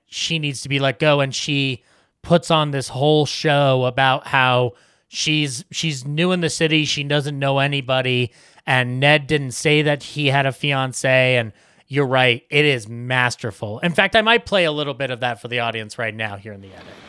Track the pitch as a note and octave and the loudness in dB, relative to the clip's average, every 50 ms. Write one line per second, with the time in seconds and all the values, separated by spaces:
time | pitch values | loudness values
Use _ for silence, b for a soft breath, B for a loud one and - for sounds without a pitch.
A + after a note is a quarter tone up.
0 | _ _ - - - - E3 D#3+ D3+ C#3+ C3+ - - C3 C#3+ C#3 C3+ C3+ B2+ - | _ _ -10 -8 -6 -4 -4 -4 -4 -4 -6 -6 -6 -4 -2 0 0 0 0 2
1 | E3 D3+ D3 C#3+ C#3 C3+ - - - - C#3+ C#3 C#3 C3+ B2+ - _ _ _ _ | 2 4 4 4 2 0 -2 -6 -4 -2 -2 0 0 -2 -2 -6 _ _ _ _
2 | _ _ _ _ - - E3+ E3+ - - E3+ D#3 D3+ D3 C#3+ C3+ B2 - - B2+ | _ _ _ _ -2 2 2 2 2 2 0 2 2 0 -2 -4 -6 -6 -4 0
3 | C#3 D3+ D#3 D3+ D3 - - - - D#3 C#3+ C#3+ C#3+ C3+ C3 B2+ B2+ B2+ A#2+ C3+ | 2 2 4 4 2 0 -4 -4 0 0 2 2 4 2 2 2 0 0 0 2
4 | C3+ C3 C3 - - - - C3+ C3 B2+ B2 B2 B2+ A#2+ - b b b b b | 2 2 2 0 -2 0 2 2 4 4 4 2 2 0 -4 b b b b b
5 | b b - - - D#3 D#3 D3+ D3 C#3 A#2+ A#2+ - - - - - D#3+ D3 C3 | b b -8 -6 -4 -2 0 0 0 -2 -4 -8 -12 -12 -8 -6 -4 -4 -4 -4
6 | B2+ C#3+ D3 D#3 F3 F#3 F#3 F3+ E3+ D3+ - - E3 D#3 D#3 D#3 D3+ C#3 - D3 | -6 -6 -2 0 0 0 0 0 -2 -2 -2 0 0 2 2 2 0 0 -2 -4
7 | C#3+ C#3+ D3 D3 C3+ D3+ C#3+ C#3 C#3 C#3 C3+ C#3 C#3 C#3+ C#3+ C#3 C3 B2 C3 C3 | -4 -2 -2 -2 -2 -2 -4 -2 -2 0 0 2 0 0 -2 -4 -2 -2 -2 0
8 | B2+ B2+ B2+ B2 B2 - b b b b b b b - C3+ B2+ B2 B2 B2 B2+ | 0 0 0 0 0 -2 b b b b b b b 0 2 2 2 0 0 2
9 | C#3 C#3+ D3+ D3+ C#3 B2+ D#3 C#3+ C#3 B2+ A#2+ - - D#3 D3+ D3+ D3+ D3+ D3 C3 | 4 4 4 4 4 2 -2 -2 -2 -2 -6 -2 0 2 2 2 2 2 0 -2
10 | - - - D3 D3 C#3 C3 C#3 C3+ C3+ B2+ - - D3 C#3 C3+ C3 C3 A#2+ - | -4 -10 -6 -2 0 0 2 2 2 0 -2 -2 -4 -2 -2 -2 -2 -4 -4 -2
11 | - C3+ C3 C3 C3 B2+ B2+ B2 A#2 G#2+ - b b b b b b b C3 C#3+ | 0 2 4 4 4 4 2 2 0 -2 -6 b b b b b b b -2 0
12 | C#3+ B2+ C3 C3 B2+ B2+ A#2 B2+ - - C#3+ D3 D3+ D3 C3+ A#2+ G#2 G#2+ A#2 A#2 | 0 2 4 4 4 4 2 0 -2 -2 2 2 4 4 2 0 -2 -8 -12 -10
13 | A#2+ B2 B2+ B2+ B2 A#2+ - - - A2+ - - - G#2 G#2 A#2+ - F3 D#3 G#3 | -6 -2 0 2 2 0 0 -4 -8 -8 -8 -8 -8 -8 -6 -4 -4 -2 2 2
14 | G3 F#3+ - A3 G#3+ A3 A#3 A#3 A#3 - G#3 G3 F3 D#3 D3+ D3 D3 C#3+ C3+ A#2+ | 2 4 4 2 4 4 2 2 0 0 0 2 2 2 0 -2 -4 -4 -4 -6
15 | C#3 B2+ B2+ A2+ B2+ B2 A#2 - - A#2+ A#2+ A#2+ A#2 A#2 A2 A2+ G#2+ G#2+ - - | -6 -6 -4 -4 -4 -4 -4 -4 -8 -6 -4 -2 -2 -2 -4 -6 -8 -10 -8 -8
16 | A#2 A2 G#2+ A2 A2 G#2+ G2+ G2 G2 G#2+ G#2 G2 G2 G2 F#2+ - - F2+ F2 - | -6 -6 -6 -6 -6 -8 -8 -10 -14 -14 -16 -16 -18 -20 -20 -20 -20 -20 -20 -20
17 | - | -20